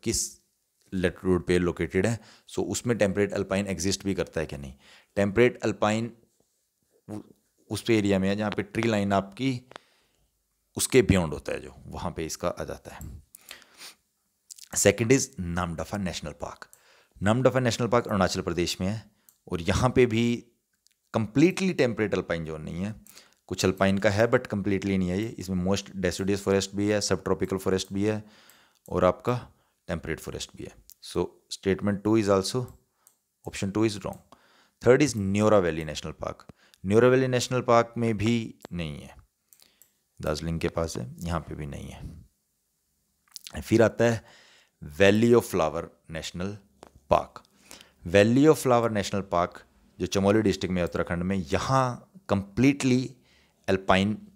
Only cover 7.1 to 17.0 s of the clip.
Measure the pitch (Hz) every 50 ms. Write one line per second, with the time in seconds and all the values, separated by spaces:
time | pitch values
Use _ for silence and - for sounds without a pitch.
7.1 | 104 104 - - - _ _ _ _ _ _ - 107 98 - - 113 107 98 101
8.1 | 98 92 95 98 101 104 107 104 90 - 98 - - 110 113 113 107 101 101 101
9.1 | 101 98 98 - - - 127 135 127 123 - _ - - _ _ _ _ _ _
10.1 | _ _ _ _ _ _ _ _ _ _ _ _ - 104 - - - 127 110 95
11.1 | 95 92 82 76 73 73 - - 65 65 67 67 69 - - - 78 - 95 87
12.1 | 73 85 80 78 - - - 87 - - 80 69 67 - - - - - - -
13.1 | - - - _ _ - _ - - - - _ _ - - - - _ _ _
14.1 | _ _ _ _ _ _ _ _ - - - - - - - 101 98 - 117 110
15.1 | 135 135 135 - - - 90 85 85 87 90 87 82 85 90 - 110 101 95 85
16.1 | 80 - - 76 73 - - - - - - _ - _ _ _ _ _